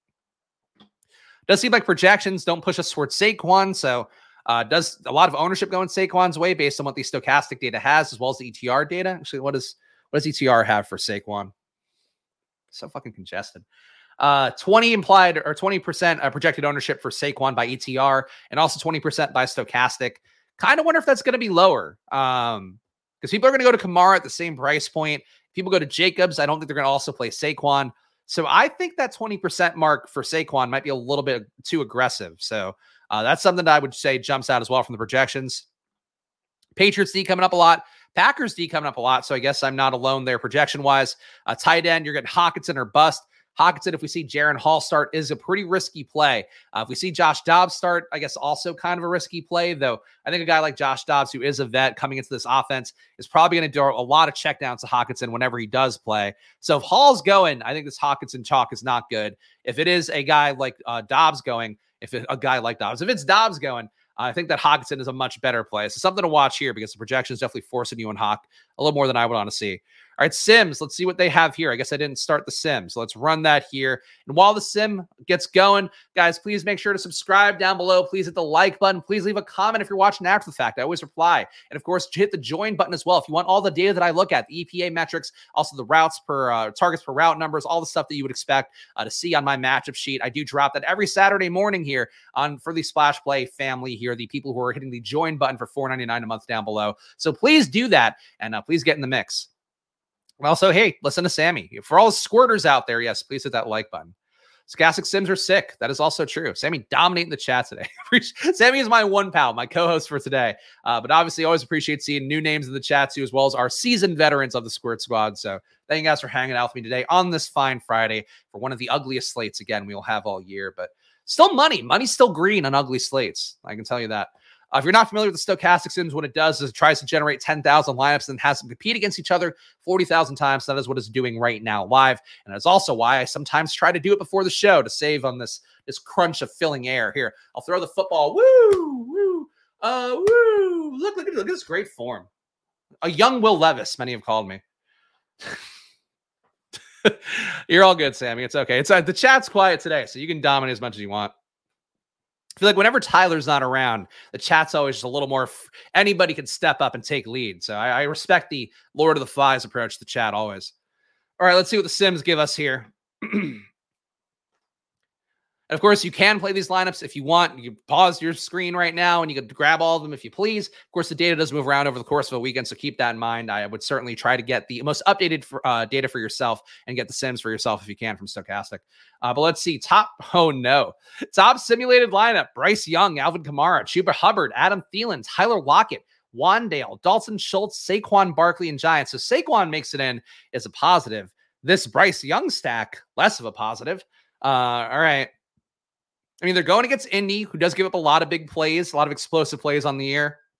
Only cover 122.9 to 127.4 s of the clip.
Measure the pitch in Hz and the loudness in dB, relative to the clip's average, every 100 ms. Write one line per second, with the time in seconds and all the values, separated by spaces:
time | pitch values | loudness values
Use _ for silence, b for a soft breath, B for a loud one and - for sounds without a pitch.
122.9 | 127 - 135 101 - - - - 107 104 | -4 -4 -4 -4 -6 -12 -14 -16 -14 -8
123.9 | 123 110 107 95 b b b b 135 147 | -8 -6 -6 -8 b b b b 0 4
124.9 | 220 220 208 208 165 - 185 180 175 170 | 4 4 0 -2 -2 -4 0 2 2 0
125.9 | 185 170 147 120 156 160 147 135 - 156 | -6 -6 -6 -6 0 0 0 -6 2 4
126.9 | 151 135 160 151 135 | 4 0 0 0 -2